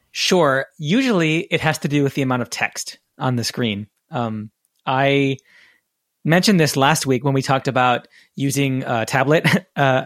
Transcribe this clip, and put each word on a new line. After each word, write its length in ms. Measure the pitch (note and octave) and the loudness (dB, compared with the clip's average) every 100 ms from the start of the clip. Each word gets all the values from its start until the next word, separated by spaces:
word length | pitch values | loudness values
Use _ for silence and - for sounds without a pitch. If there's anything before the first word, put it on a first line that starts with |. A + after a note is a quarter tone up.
| _ | _
Sure. 540 | - - F#3 D3 C3+ - - | -6 0 2 4 2 -4 -8
Usually 640 | D3 A3+ C4 F#3+ D#3 D#3+ | -2 0 2 0 0 -2
it 200 | - D#3+ | -2 -2
has 160 | D#3+ D3 | 0 -2
to 80 | D3+ | -2
do 160 | D3 | 0
with 120 | C#3 - | 0 0
the 60 | |
amount 200 | C3 B2 | -2 -2
of 80 | A2+ | -4
text 500 | - A#2 - - - _ - | -4 -6 -6 -14 -16 _ -6
on 180 | C3+ A#2+ | -2 -2
the 80 | |
screen. 440 | A2 - A#2 G2+ G#2 _ _ | -4 -4 -4 -4 -10 _ _
Um, 380 | C#3+ A2+ G#2+ A2 _ _ _ - | -6 -6 -6 -12 _ _ _ -4
I 500 | C3+ C#3 C#3 C#3 C3+ _ _ _ _ _ _ _ _ D3+ | 0 2 2 0 -4 _ _ _ _ _ _ _ _ 0
mentioned 340 | F3 F#3 F#3 | 2 4 4
this 160 | D3 C#3 | 2 2
last 300 | C#3 D#3 C3 | 2 2 0
week 180 | B2+ | 0
when 120 | C#3 C3+ | 0 -2
we 80 | |
talked 240 | C3+ C3+ C#3 | 0 -2 0
about 400 | B2+ B2+ A#2+ - _ _ - | 0 2 0 -4 _ _ -6
using 480 | C#3 B2 C#3 C3 | -4 -2 -2 -2
a 220 | C3+ A#2 A2+ | -4 -4 0
tablet. 400 | C3+ C3 D#3+ D3 | 0 2 2 2
<laughs> 300 | F3 - - | 0 -2 -2
Uh, 260 | C#3 C3 | 0 0